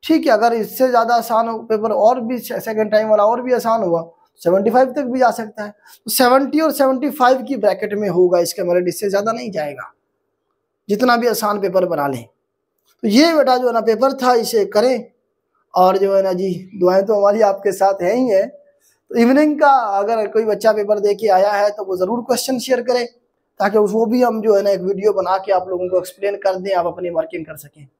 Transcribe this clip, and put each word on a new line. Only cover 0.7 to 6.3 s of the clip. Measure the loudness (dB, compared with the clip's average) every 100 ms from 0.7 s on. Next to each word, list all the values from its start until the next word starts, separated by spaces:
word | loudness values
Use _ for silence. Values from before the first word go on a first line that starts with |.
| -2 2
ज़्यादा | 2 2 0
आसान | 0 -2 -2
हो | -6
पेपर | -4 -2 -2
और | 2 2 2
भी, | -4 -8
से-, | -8 -10
सेकंड | -6 -4 0
टाइम | 0 2
वाला | 2 2
और | 0
भी | -2
आसान | -2 0 -2
हुआ, | 0 -2 -4 _ _ _
सेवेंटी | 0 2 2
फ़ाइव | 2 2
तक | 0
भी | -4 0
जा | 0
सकता | 0 -10 -10
है। | -14
तो | -14 _ -20 -8
सेवेंटी | 0 4